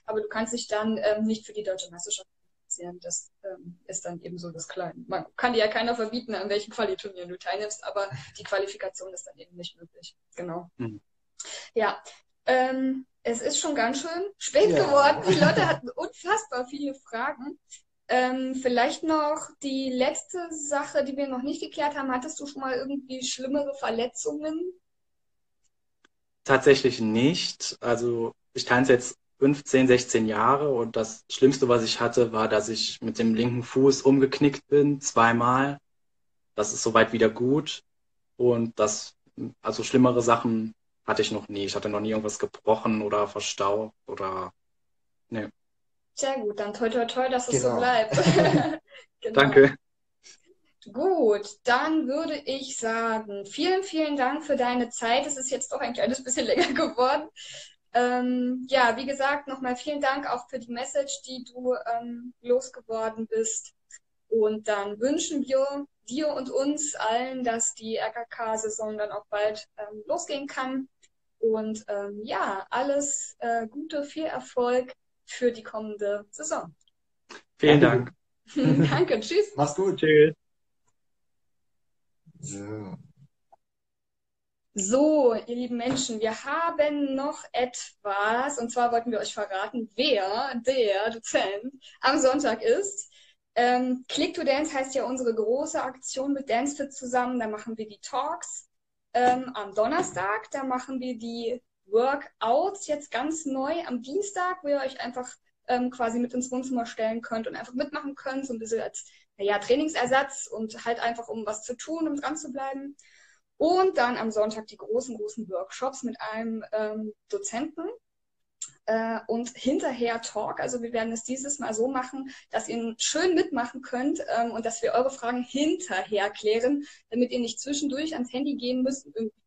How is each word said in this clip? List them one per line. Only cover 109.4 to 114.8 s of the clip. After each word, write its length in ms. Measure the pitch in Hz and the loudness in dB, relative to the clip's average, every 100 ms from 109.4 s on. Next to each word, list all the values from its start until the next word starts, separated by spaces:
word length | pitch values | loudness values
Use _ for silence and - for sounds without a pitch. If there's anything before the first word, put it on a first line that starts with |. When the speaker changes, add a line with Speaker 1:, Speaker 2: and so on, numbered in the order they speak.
| 202 202 | 0 0
Speaker 1:
Trainingsersatz 880 | 208 269 311 - 247 262 277 - - | 2 2 2 0 2 2 2 -6 -10
und 380 | 220 220 226 | -8 -8 -6
halt 160 | 233 233 | -4 -2
einfach, 260 | 233 233 233 | -2 -4 -8
um 180 | 226 | -8
was 200 | 208 214 | -6 -8
zu 120 | - 240 | -8 -12
tun, 300 | - 330 311 | -8 -4 -2
um 80 | |
dran 220 | 285 269 311 | -2 -4 -6
zu 160 | 302 | -8
bleiben. 440 | 262 269 269 277 285 _ _ _ _ _ - | -8 -6 -8 -10 -16 _ _ _ _ _ 0
Und 420 | 311 359 381 277 | 4 6 4 4
dann 180 | 240 247 | 0 0
am 140 | 226 | -2
Sonntag 380 | 214 214 220 214 | 0 0 -2 -12
die 100 | |
großen, 400 | 208 | -16